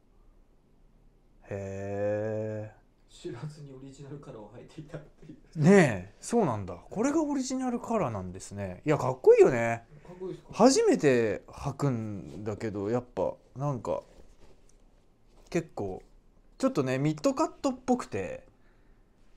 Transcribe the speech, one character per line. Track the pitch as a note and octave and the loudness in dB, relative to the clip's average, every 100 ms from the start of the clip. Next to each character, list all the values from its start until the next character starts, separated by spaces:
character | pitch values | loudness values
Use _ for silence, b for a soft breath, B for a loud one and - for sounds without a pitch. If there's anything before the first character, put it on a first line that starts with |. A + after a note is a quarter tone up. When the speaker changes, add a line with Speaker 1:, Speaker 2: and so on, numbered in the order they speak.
| _ _ - - _ _ _ _ - _ _ _ _ _ - | _ _ -20 -20 _ _ _ _ -20 _ _ _ _ _ -10
Speaker 1:
へ | G2+ G2 G2 G2 G2+ G#2 G#2 A2 A2 A2 G#2+ G#2+ | -8 -8 -8 -6 -4 -2 -2 -2 -4 -4 -6 -10
ー。 | - _ _ _ | -16 _ _ _
Speaker 2:
知 | - F3 | -16 -14
ら | B2 D3+ | -10 -12
ず | - | -12
に | C#3+ | -18
オ | C3 | -18
リ | C3+ | -18
ジ | C3+ | -18
ナ | C#3 | -16
ル | D3 | -16
カ | - | -16
ラ | A2+ | -16
ー | |
を | G#2 A#2 | -18 -20
履 | |
い | - | -20
て | - | -18
い | |
た | D3+ D3+ | -14 -14
っ | |
て | - - - | -16 -20 -20
い | - - E3+ | -20 -10 2
う。 | |
Speaker 1:
ね | D3+ G3+ D3+ G2+ F2+ | 8 8 8 2 -8
え、 | - | -16
そ | - A#3 | -4 0
う | F3+ | 0
な | A2 | -2
ん | F#2 | -6
だ。 | F2+ | -10
こ | - F3+ | -10 -4
れ | B3+ | -2
が | D4+ | 0
オ | D4 C4+ | -2 -2
リ | |
ジ | B3+ C4 | -4 -6
ナ | B3+ | -6
ル | A#3+ | -6
カ | - A3+ | -4 -2
ラ | D3 | -2
ー | |
な | G#2+ | -6
ん | F#2 | -8
で | F#2 | -12
す | - | -12
ね。 | G2+ G2 F#2 D3 | -10 -10 -6 -2
い | |
や、 | D3 | 0
か | B2 | 0
っ | C3 | 2
こ | G4+ | 8
い | A#4+ | 8
い | |
よ | G#3 | 8
ね。 | B2 A#2 A#2 - - - | 6 0 -2 -8 -20 -20
Speaker 2:
か | |
っ | - | -12
こ | F#3 | -12
い | |
い | - | -12
っ | |
す | |
か？ | - | -6
Speaker 1:
初 | - A#3 D#4+ | 6 6 6
め | A4+ B3+ | 4 4
て | D3 B2 A2+ F#2 - | 4 4 2 -2 -8
履 | - C#3+ | -10 -8
く | - C#3+ | -2 -2
ん | A#2+ G#2+ G2+ D2 D2 | -2 -4 -8 -12 -10
だ | G#2+ G#2 | -8 -6
け | A2+ | -6
ど、 | G2+ G2 | -4 -2
や | B2 | -2
っ | |
ぱ、 | A#2+ - E2 - _ A#2+ | -4 -4 -4 -4 _ -8
な | C#3+ | -4
ん | B2+ | -4
か、 | - D#2 - - - - - - - - - _ _ _ _ - - | -4 -6 -8 -18 -20 -20 -20 -20 -20 -20 -20 _ _ _ _ -20 -6
結 | E3+ E3 | -4 -4
構、 | - G2+ F#2 - - - _ - - | -6 -8 -8 -14 -20 -20 _ -20 -2
ち | C4 | 0
ょ | |
っ | |
と | C4 | 0
ね、 | C3 C3 | 0 0
ミ | D3 D3+ | 0 0
ッ | |
ド | C#4 | 0
カ | C4+ E4 | 2 -2
ッ | - | -2
ト | C#4 | -4
っ | B3+ | -2
ぽ | - B3 | 0 0
く | - | -2
て、 | - F2+ B1+ - - b b b b b b b | -6 -6 -8 -14 -20 b b b b b b b